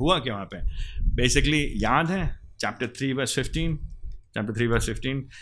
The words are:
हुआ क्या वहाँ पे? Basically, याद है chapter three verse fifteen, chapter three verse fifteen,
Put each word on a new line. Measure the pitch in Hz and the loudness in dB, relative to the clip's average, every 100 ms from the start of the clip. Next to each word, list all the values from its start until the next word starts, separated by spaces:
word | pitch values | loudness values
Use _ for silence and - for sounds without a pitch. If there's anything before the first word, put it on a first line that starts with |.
हुआ | 135 180 | 0 0
क्या | 123 | -2
वहाँ | 101 92 | -6 -8
पे? | 92 - - - - - | -2 -2 -2 -6 0 4
Basically, | - 127 143 135 151 143 - | 6 6 6 4 4 0 0
याद | 110 131 165 | 2 4 2
है | 190 165 - - - | 0 -2 -4 -10 -6
chapter | 107 107 120 | -6 -4 -6
three | - 135 131 | -4 -2 -2
verse | 127 - | -2 -2
fifteen, | 127 156 165 156 - - - | -2 0 -2 -2 -6 -10 -10
chapter | - - - 107 110 | -10 -8 -6 -4 0
three | 120 | 2
verse | 117 107 | 2 2
fifteen, | 107 131 139 131 - | -2 -4 -4 -6 -12